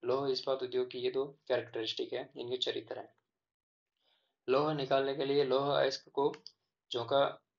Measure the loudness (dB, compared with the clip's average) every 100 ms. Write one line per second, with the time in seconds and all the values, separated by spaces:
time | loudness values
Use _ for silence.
0 | 0 0 0 -2 0 -2 -2 -2 -2 -2
1 | -2 -2 -4 -6 _ -2 -2 -6 -4 -4
2 | -4 -4 -8 -10 -6 -4 -2 -4 -6 -10
3 | -12 _ _ _ _ _ _ _ _ _
4 | _ _ _ _ 0 2 2 0 2 2
5 | 2 -2 0 2 4 4 4 2 2 0
6 | -6 0 0 0 -16 _ _ _ _ -4
7 | 2 2 2 0 _